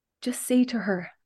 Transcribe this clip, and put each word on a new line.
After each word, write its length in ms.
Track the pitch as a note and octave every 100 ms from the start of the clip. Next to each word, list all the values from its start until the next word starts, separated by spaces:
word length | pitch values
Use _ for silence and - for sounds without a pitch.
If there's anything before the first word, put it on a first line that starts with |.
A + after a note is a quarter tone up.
| _ _
Just 200 | B3 B3
say 220 | - B3+
to 140 | B3 A#3+
her, 300 | F#3+ F#3 E3+ _